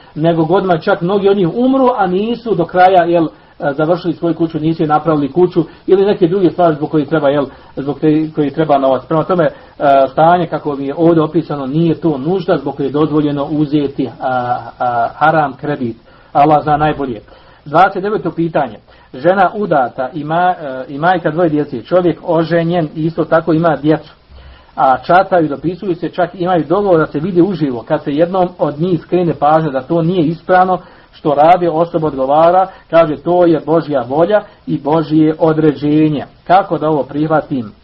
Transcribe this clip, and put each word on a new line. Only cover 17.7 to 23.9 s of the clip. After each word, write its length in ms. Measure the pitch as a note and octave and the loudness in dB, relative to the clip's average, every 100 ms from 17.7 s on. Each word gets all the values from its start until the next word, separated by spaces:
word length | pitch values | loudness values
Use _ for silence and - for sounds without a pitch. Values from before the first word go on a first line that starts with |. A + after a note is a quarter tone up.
| D#3 G3 G3+ | 2 2 0
deveto 280 | G3 G#3 D#3+ | -4 -4 -6
pitanje. 480 | D#3 E3 E3 B2 G#2 _ - _ | -4 -2 -2 -4 -8 _ -20 _
Žena 360 | B2+ D#3 G3 F3+ | -4 0 2 2
udata, 540 | G#3 G3+ D3+ A#2+ - B2+ | 0 -2 0 0 -4 -8
ima, 400 | D3+ D3 E3 F3+ F3 | -6 -4 -2 0 -2
e, 240 | D3 C3 C3 | -6 -10 -10
i 100 | C#3 | -4
majka 320 | E3+ F3+ E3+ | 0 0 -2
dvoje 180 | D#3 F3 | 0 0
djece, 340 | D3+ D3 A#2+ | 0 -4 -6
čovjek 360 | - F3 F3+ D#3 | -2 0 0 -2
oženjen 640 | - D#3+ D#3+ E3+ E3 F3 D#3 | -2 -2 0 0 0 -2 -4
i 100 | - | -4
isto 200 | D#3+ D#3+ | -4 -4
tako 280 | D#3 - E3 | 0 0 0
ima 240 | D#3+ E3+ C#3 | 0 0 0
djecu, 300 | D3+ | 0